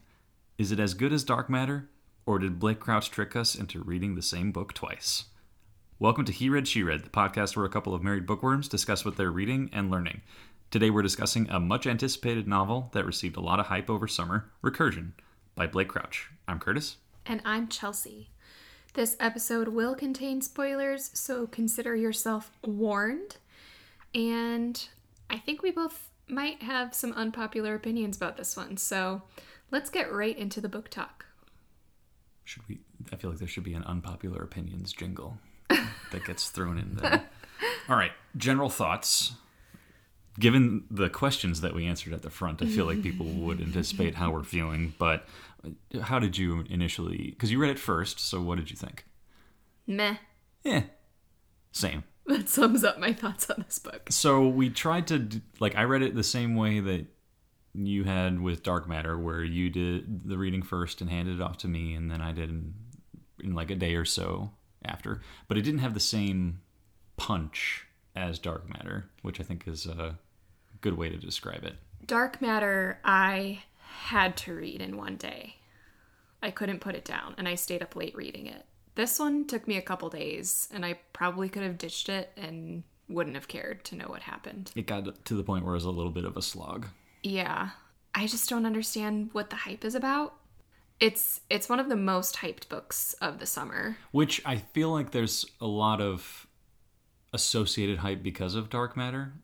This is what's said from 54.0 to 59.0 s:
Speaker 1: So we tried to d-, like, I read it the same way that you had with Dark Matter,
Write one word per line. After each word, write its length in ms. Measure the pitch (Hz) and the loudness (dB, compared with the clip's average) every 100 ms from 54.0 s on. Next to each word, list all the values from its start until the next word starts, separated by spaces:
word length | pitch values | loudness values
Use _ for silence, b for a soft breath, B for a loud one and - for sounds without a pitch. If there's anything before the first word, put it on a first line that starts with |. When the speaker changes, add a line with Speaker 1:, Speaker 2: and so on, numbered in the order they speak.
| - | -2
Speaker 1:
So 380 | - 151 135 131 | 4 8 8 8
we 220 | 131 127 | 8 4
tried 380 | - 160 170 165 | 4 2 2 4
to 120 | 156 | 2
d-, 220 | 110 110 - - | 2 -4 -6 0
like, 160 | 104 98 | 2 4
I 80 | |
read 180 | 120 135 | 4 6
it 140 | 131 117 | 4 2
the 80 | |
same 320 | 101 123 120 113 | 2 2 2 4
way 240 | 107 107 | 4 4
that 260 | 95 92 76 _ _ _ _ _ _ | 2 0 -2 _ _ _ _ _ _
you 320 | - 101 101 98 | -4 0 2 2
had 340 | 95 92 90 | 2 2 2
with 240 | 90 85 | 0 0
Dark 240 | - 87 82 | 0 0 0
Matter, 300 | 80 | -2